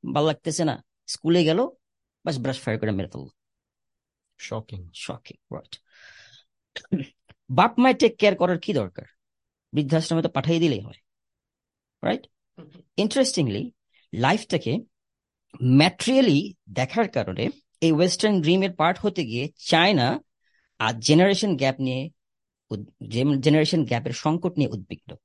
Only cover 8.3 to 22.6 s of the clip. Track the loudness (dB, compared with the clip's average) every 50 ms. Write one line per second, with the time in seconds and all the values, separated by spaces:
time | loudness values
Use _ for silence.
8.3 | 4 2 0 0 0 -2 -4 -4 -4 -2 -4 -4 _ -16 -20 -20 _ _ _ _
9.3 | _ _ _ _ _ _ _ _ -4 -4 0 2 0 0 0 0 -2 -2 -2 0
10.3 | -2 -2 0 0 0 2 2 0 0 -2 -6 -12 -20 _ _ _ _ _ _ _
11.3 | _ _ _ _ _ _ _ _ _ _ _ _ _ _ -4 -4 -4 -4 -8 _
12.3 | _ _ _ _ _ -20 -20 -20 _ -20 _ _ _ -2 -2 0 2 0 0 0
13.3 | 0 -2 -2 -2 -2 -4 -8 -10 _ _ _ _ _ _ _ _ -4 0 2 2
14.3 | 2 2 -2 _ -4 -4 -2 -2 -4 -4 -6 _ _ _ _ _ _ _ _ _
15.3 | _ _ _ _ -12 -4 0 4 6 6 6 4 2 -2 -2 2 4 4 4 4
16.3 | 4 2 0 -2 -12 _ _ -10 -4 -4 -4 -2 0 -2 -2 0 -2 -4 -4 -4
17.3 | -4 -4 -4 -6 -6 _ _ _ _ _ 2 2 4 4 2 2 2 0 0 2
18.3 | 2 2 2 2 2 2 2 -2 -2 0 0 0 0 0 -4 -4 -4 -4 -6 -4
19.3 | -4 -6 -6 -8 _ _ -4 0 2 4 4 4 4 2 2 0 0 -4 _ _
20.3 | _ _ _ _ _ _ _ _ _ _ -4 -4 -4 -2 2 4 6 6 6 4
21.3 | 2 0 0 -2 -2 0 0 -2 -2 -2 -4 -4 -4 -6 -8 -10 _ _ _ _
22.3 | _ _ _ _ _ _